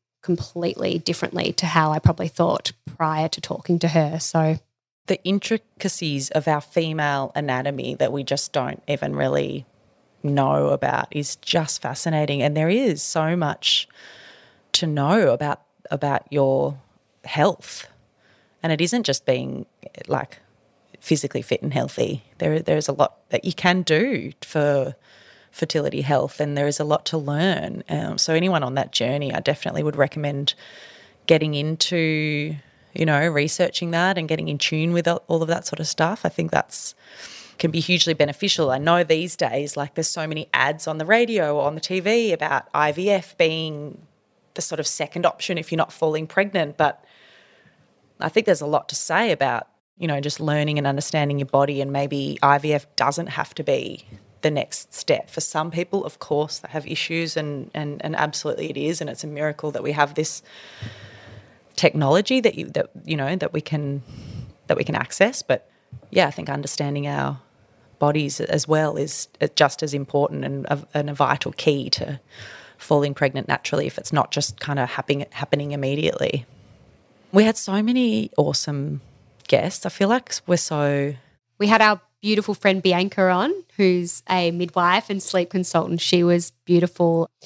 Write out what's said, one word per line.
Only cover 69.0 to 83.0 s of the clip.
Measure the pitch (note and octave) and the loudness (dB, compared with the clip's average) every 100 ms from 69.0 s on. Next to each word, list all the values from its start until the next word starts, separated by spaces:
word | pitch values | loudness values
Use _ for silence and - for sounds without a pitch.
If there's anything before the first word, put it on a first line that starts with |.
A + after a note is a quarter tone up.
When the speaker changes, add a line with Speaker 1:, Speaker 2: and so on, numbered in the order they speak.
| C#3+ - - - D3+ | -4 -6 -8 -4 -2
Speaker 2:
just | - D3 - | 4 2 2
as | D3+ | -4
important | C#3+ C#3 D3 C#3+ C#3+ | -4 -2 0 0 -2
and | C3+ C#3 - | -6 -6 -4
a, | C#3+ - | -4 -4
and | D3 D3 | -4 -2
a | |
vital | C#3+ C3+ C#3 - | 2 2 2 -2
key | - - C#3+ B2 | -2 2 2 0
to | - - C#3 _ - - - - - | -2 -4 -8 _ -20 -18 -18 -20 -10
falling | - D3 C#3+ | 2 2 2
pregnant | C#3 C#3 C3+ - | 0 0 0 -2
naturally | C3 - D#3 - | -2 -2 -2 -2
if | - | -4
it's | - | -2
not | D3+ - | 0 2
just | - - - | 0 -4 -4
kind | - C#3+ | -4 -2
of | B2 | -2
happening, | - - C#3+ - | -2 -2 -2 -4
happening | - C3+ C#3+ C#3+ | -8 -2 -2 -2
immediately. | C#3+ C3+ C#3+ D#3 - - C#3 A#2 - - - - _ _ _ _ | -4 -2 0 0 0 -2 -2 -6 -18 -20 -20 -20 _ _ _ _
We | F#3+ | 4
had | A3 A3+ | 4 4
so | - F#3+ | 0 0
many | G#3+ B3 B3 A3 G#3+ - | 2 2 2 0 -2 0
awesome | D3 D3 - D3 C#3+ D3 - - _ _ - | 2 0 -2 -4 -4 -6 -10 -20 _ _ 2
guests. | - F3+ - F#3+ | 2 2 -4 -6
I | |
feel | - G3 | 0 2
like | B3 - - - | 2 -2 -8 0
we're | F3 | 0
so | - D3+ C#3+ C#3+ C#3 C3+ _ _ _ - | 0 0 0 0 -2 -6 _ _ _ -2
Speaker 1:
We | G#3 | 4
had | A3 | 6
our | G#3+ G#3 _ _ | 6 4 _ _
beautiful | G#3 G#3+ G#3 | 0 0 0
friend | G3+ G3+ F#3+ | 0 2 4
Bianca | F#3 F3+ | 4 2